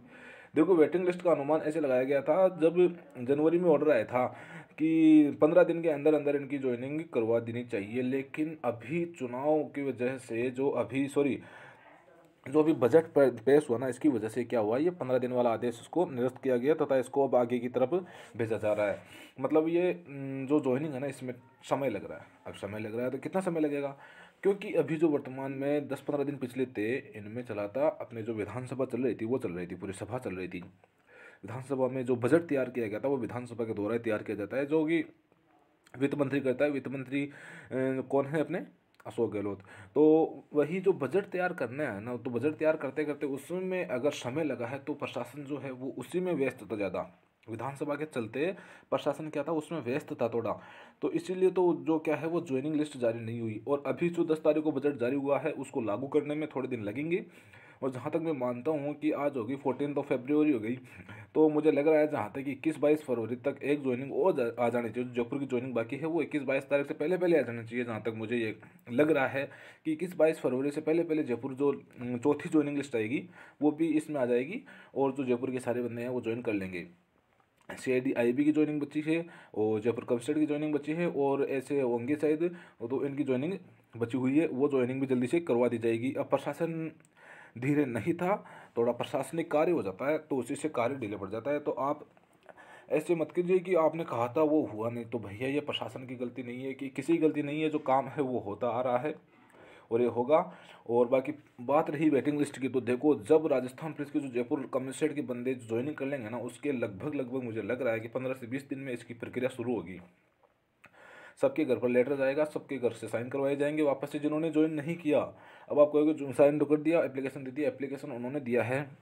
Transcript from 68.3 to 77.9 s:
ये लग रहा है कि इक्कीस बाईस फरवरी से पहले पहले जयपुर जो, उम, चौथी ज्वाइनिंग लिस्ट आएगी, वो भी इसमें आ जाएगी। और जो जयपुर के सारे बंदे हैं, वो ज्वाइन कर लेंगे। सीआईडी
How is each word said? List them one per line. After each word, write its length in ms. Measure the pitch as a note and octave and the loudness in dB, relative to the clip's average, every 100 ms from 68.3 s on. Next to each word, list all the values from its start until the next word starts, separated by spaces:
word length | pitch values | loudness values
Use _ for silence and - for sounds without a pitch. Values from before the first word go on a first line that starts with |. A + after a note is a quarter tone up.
| A#2+ | -2
ये 220 | A2 - - - - | -2 -6 -14 -20 -2
लग 200 | B2 D#3 | 2 4
रहा 160 | D3 B2 | 4 2
है 240 | B2+ C#3 - - - | -2 -6 -10 -20 -10
कि 80 | D#3+ | -6
इक्कीस 240 | D#3 F3+ F3 | -4 -4 2
बाईस 240 | D#3 D#3 | 2 2
फरवरी 300 | C#3 B2 C#3+ | 0 0 -2
से 100 | D3+ | -2
पहले 220 | D3+ E3+ | 0 0
पहले 200 | E3 D#3 | 0 -2
जयपुर 320 | B2+ A#2 C3+ | -2 -4 -4
जो, 180 | C3 C#3+ C3 - - | 0 0 0 -6 -10
उम, 180 | B2 B2 | -6 0
चौथी 300 | D3 C#3+ F3 | 2 2 2
ज्वाइनिंग 280 | D#3 C#3+ C#3+ | 2 2 -2
लिस्ट 200 | C#3 A#2 | -2 -2
आएगी, 280 | A2 C#3 - - - - | 0 -4 -6 -16 -20 0
वो 80 | D3 | 0
भी 160 | D3+ E3 | 2 2
इसमें 340 | D3+ D3+ C#3+ | 0 0 0
आ 60 | B2 | 2
जाएगी। 360 | A#2+ C3+ A3 - - - | 2 0 -6 -12 -20 -8
और 180 | - C3+ | 0 0
जो 120 | B2+ | 0
जयपुर 260 | B2+ A#2+ C3 | 0 0 0
के 100 | B2+ | -2
सारे 220 | B2 A#2 | -2 -2
बंदे 200 | A#2+ A#2 | -4 -4
हैं, 60 | B2 | -6
वो 120 | B2 | -4
ज्वाइन 220 | A2+ A#2+ | -2 -2
कर 100 | A#2+ | -2
लेंगे। 340 | G#2 F#2 F2+ E2+ - _ _ _ _ _ _ - - | -2 -2 -6 -10 -16 _ _ _ _ _ _ -16 -6
सीआईडी 340 | C3 | 0